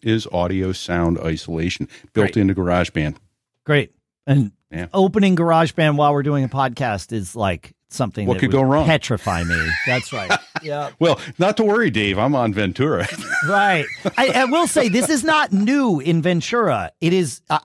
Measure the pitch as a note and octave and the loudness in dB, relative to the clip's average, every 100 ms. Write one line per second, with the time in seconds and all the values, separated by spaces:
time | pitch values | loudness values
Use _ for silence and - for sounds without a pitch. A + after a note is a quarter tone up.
0 | A#2 A2 G#2 F2 F2 F#2+ F#2 F#2 - F2 | -2 -2 -2 -2 -2 -2 -4 -4 -4 0
1 | E2+ E2+ D#2 D#2+ - E2 F2 - - - | 0 0 -2 -6 -6 -4 -4 -4 -10 -12
2 | - - G2 A2 G2 F#2+ F2 F2 F2 - | -6 0 0 2 2 2 0 0 0 -2
3 | D2+ D2+ _ _ _ _ - D3 - _ | -4 -6 _ _ _ _ -2 0 0 _
4 | _ _ - C#3 G#2+ - _ D#2+ E2+ F#3+ | _ _ 0 2 2 -4 _ -12 -4 0
5 | F#3+ G#3 G3 F3+ E3+ E3 E3 - D#3 D3 | 2 4 4 4 4 4 2 2 2 4
6 | D3 C#3+ C#3 C#3+ C3 C3+ C3 A#2+ C3 G2+ | 2 2 0 0 -2 -2 -2 -2 -4 -4
7 | - A2+ F#2 A#2 G2+ E2+ - _ _ - | -6 -6 -6 -2 -2 -2 -8 _ _ -6
8 | B2 G2 G#2+ A2+ C3+ C3+ C3 C#3+ D#3 D3+ | -4 -2 -2 0 2 2 4 2 2 0
9 | - A#2 - F2 E2+ E2 D#2+ D#2+ - B2 | 0 -4 -2 -2 -2 -2 -2 -4 -2 -4
10 | - B2 F#2+ - - - D#3 C#3+ C#3+ - | -4 -8 -2 -4 -4 -12 -8 -8 -8 0
11 | E3+ C#3 - - F3+ G#3+ A3 G#3 A3 G#2+ | 0 2 -4 -2 0 2 2 2 2 0
12 | G2+ F#2+ A#2+ C#3+ A#2 G2+ G2+ E2+ C#3 A2 | 0 0 0 2 0 0 -2 0 -2 0
13 | F#2+ - - - C#3+ G3+ G3+ F3 C#3 - | -4 -8 -6 -4 0 2 2 0 -2 -6
14 | F#3+ - C4 - C4 D4+ E4+ D#4 B3 G3 | -6 0 0 2 0 2 2 2 2 2
15 | C4+ D4+ D4 D#4 D4 F#3+ G#3 C#4+ C4 D#3+ | 2 0 2 0 0 0 2 2 2 0
16 | C#3 E3 D#3+ F3 - A#3+ G#3+ A#2+ E2+ - | 0 0 2 0 -2 0 0 0 -4 -4
17 | E3 F#3 E3 - - D3+ | 0 0 0 -6 -4 -4